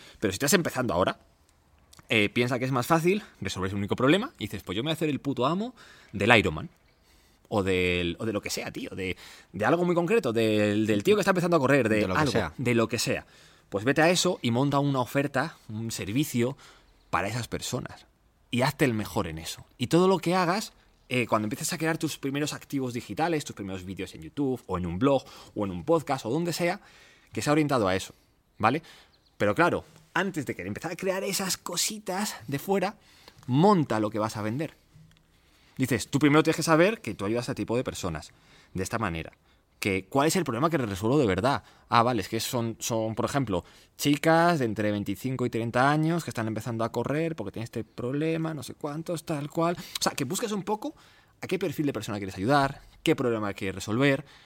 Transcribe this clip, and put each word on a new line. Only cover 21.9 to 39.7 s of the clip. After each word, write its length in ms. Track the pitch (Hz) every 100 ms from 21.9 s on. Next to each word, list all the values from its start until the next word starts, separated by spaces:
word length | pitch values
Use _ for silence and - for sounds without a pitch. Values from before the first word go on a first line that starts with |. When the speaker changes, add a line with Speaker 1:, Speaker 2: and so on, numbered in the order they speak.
| 160
Speaker 1:
tus 180 | 156 -
primeros 380 | 139 139 151
activos 400 | 127 - 139 127
digitales, 500 | 120 - 123 165 156
tus 100 | - -
primeros 280 | 98 95
vídeos 300 | 92 90 92
en 80 | -
YouTube, 400 | 80 - 139 127 -
o 120 | 92
en 80 | 90
un 120 | 87
blog, 240 | 135 135 - - -
o 100 | - 98
en 60 |
un 120 | 90
podcast, 400 | 127 165 143 135
o 60 | 135
donde 240 | 147 170
sea, 260 | 156 175 202 - - - _ _
que 80 | -
sea 100 | 147
orientado 340 | 151 147 135 95
a 80 |
eso, 200 | 95 - - _ _ _ -
¿vale? 260 | 107 147 - - _ _ _ -
Pero 180 | 104
claro, 300 | 104 170 98 - - _
antes 320 | 160 190 165 123
de 80 |
que 80 | 113
empezar 300 | 90 104 165
a 40 | 180
crear 260 | 190 185
esas 360 | 196 185 185 -
cositas 760 | - 175 - 214 208 185 208 - -
de 100 | 139
fuera, 380 | - 196 185 - _ - - - -
monta 540 | 127 190 196 139 113
lo 80 | 107
que 100 | 107
vas 200 | 110 107
a 40 |
vender. 320 | 104 123 160 - _ - - _ _ _ _ _ _ -
Dices, 320 | 131 117 -
tú 100 | 143
primero 240 | 147 151
tienes 140 | 156 160
que 60 |
saber 380 | 165 156 180 226
que 140 | -
tú 100 | 101
ayudas 240 | 101 117 123
a 40 |
este 100 | 117
tipo 140 | 104 120
de 80 |
personas, 480 | 131 98 92 78 - - _ - _
de 80 | 90
esta 160 | 92 113
manera. 340 | 107 82 78 - _ _ _